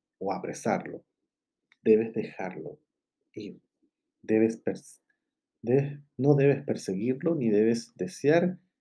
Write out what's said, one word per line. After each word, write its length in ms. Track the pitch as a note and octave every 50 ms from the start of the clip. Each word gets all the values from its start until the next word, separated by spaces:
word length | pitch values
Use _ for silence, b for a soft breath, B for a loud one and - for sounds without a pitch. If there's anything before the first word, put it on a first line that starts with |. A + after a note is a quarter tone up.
| _ _ _ -
o 160 | F#2 G2 F#2+
apresarlo. 680 | F2+ F2+ - - - - A#2+ G2 F#2 - - - - _ _ _ _ _ _ _ _ _ _ _ _ _ _ _ _ -
Debes 280 | A#2 A2 G#2+ A2+ A2+ -
dejarlo 680 | A2+ G#2 - - - G2 F#2 F#2 - D#2 D#2+ - - _ _ _ _ _ _ _ _ _ _ -
ir. 280 | G#2+ G#2 G2 - - _ _ _ _ _ _ _ _ _ _ _ _ _
Debes 380 | - A2 A2 A2+ A2+ A2+ -
pers-, 400 | - - F#2+ F#2+ - - - - _ _ _ _ _ _ _ _ _ _ _ _
de-, 400 | - - B2 C#3 C#3+ D3 C#3+ - - _ _ -
no 180 | B2+ C#3+ D3
debes 280 | C#3+ C3+ C#3+ C#3 - -
perseguirlo 720 | - A2+ - - - F#2+ F#2+ G#2+ B2 B2+ C#3 - D#3+ E3+
ni 140 | D#3 B2 A2+
debes 460 | G#2 G#2 G#2+ A2+ A#2 A#2 - - _
desear 600 | - F#2 F2+ - - - C#3 D#3 E3+ F3+ F3+ F3+ - _ _ _ _